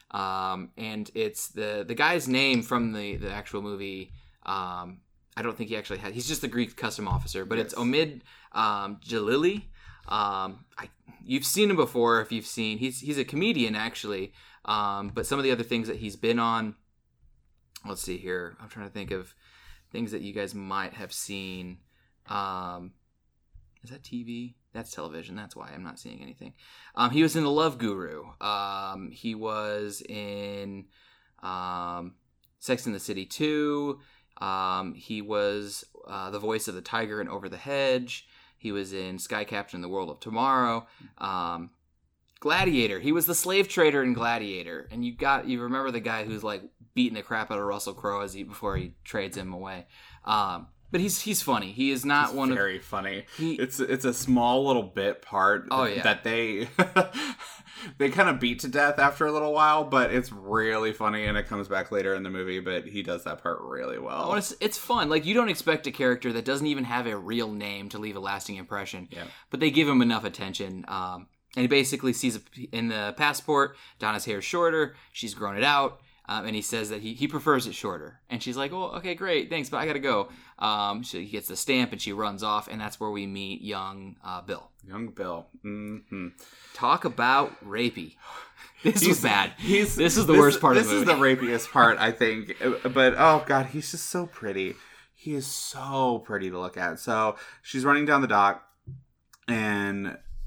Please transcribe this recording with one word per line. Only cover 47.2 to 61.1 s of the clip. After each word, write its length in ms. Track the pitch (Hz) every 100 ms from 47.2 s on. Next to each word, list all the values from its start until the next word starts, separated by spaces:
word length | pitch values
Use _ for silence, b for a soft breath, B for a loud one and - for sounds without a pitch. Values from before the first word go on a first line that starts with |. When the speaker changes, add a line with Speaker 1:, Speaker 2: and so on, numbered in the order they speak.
Speaker 1:
crap 300 | - 110 107
out 80 | 104
of 60 | 101
Russell 280 | 101 101
Crowe 280 | 95 104 101
as 120 | 101
he, 100 | 95
before 340 | 101 101 104 95
he 160 | 90 -
trades 320 | - 110 95 95
him 160 | 92
away. 340 | 90 95 92 - B B B
Um, 440 | - 107 196 85 - _ -
but 120 | -
he's, 200 | 196 -
he's 200 | 214 202
funny. 320 | - 117 95
He 180 | 107 135
is 140 | 131 135
not 240 | 143 143
Speaker 2:
He's 80 | 135
Speaker 1:
one 120 | 131
of 40 | 123
Speaker 2:
very 220 | 98 95
funny. 460 | - 101 98 98 - B
Speaker 1:
He 180 | 160 151
Speaker 2:
It's, 260 | 131 135
it's 240 | 131 131 131
a 80 |
small 520 | 120 131 123 120 131 139
little 180 | 123
bit 380 | 95 101 98 -
part 460 | - 101 95 104 -
Speaker 1:
Oh, 160 | 131 120
Speaker 2:
th-, 120 | 98
Speaker 1:
yeah. 60 |
Speaker 2:
that 200 | 107 104
they, 460 | 117 117 113 101 117 -
<laughs> 1200 | 180 190 185 269 294 - - - - - 190 135
they 120 | 139
kinda 240 | 147 190
beat 260 | 131 123 120
to 80 | 135
death 300 | 143 147 143
after 260 | 139 139 151
a 60 |
little 200 | 151 151
while, 300 | 151 151 156
but 280 | 143 135 120
it's 180 | 123 123
really 640 | 101 98 110 110 110 110
funny, 320 | 107 107